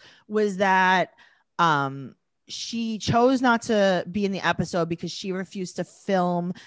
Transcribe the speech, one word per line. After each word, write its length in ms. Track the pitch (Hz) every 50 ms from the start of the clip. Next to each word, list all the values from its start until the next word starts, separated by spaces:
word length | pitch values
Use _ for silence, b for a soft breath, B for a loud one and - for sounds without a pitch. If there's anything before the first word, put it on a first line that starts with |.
| b b b b b _
was 300 | 208 214 214 208 190 180
that, 520 | 202 190 190 190 185 185 185 185 170 - - b b b b b b _ _ -
um, 560 | 170 165 151 143 139 135 135 135 135 120 - _ _ _ _ _ _
she 520 | _ - - - - - 233 233 226 220 202
chose 420 | - - 226 233 240 254 269 247 262
not 200 | 254 233 226 -
to 420 | - 226 208 196 196 185 175 - - 175
be 120 | 208 202
in 60 | 196 196
the 140 | 175 -
episode 420 | 165 175 - 180 - - 175 165 165
because 220 | 170 165 - 170
she 220 | - - - 196 180
refused 440 | 185 190 - - 202 185 175 -
to 80 | - 175
film 680 | - - - - - 196 185 180 180 175 175 175 180 185 B B